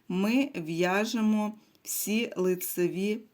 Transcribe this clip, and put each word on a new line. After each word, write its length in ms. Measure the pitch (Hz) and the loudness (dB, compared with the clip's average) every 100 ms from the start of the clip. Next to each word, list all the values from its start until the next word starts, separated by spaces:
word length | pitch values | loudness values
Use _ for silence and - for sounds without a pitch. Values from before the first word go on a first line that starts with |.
| - | -4
ми 420 | 180 202 247 269 | 0 2 2 2
в'яжемо 1000 | - 160 165 180 190 220 233 220 214 208 214 _ _ - | -2 -4 0 2 2 0 2 2 2 0 -6 _ _ -8
всі 460 | - - 220 233 - | -6 -2 0 0 0
лицеві 800 | 185 180 - - 175 165 196 214 - | 0 0 -2 -2 0 0 -2 -2 -6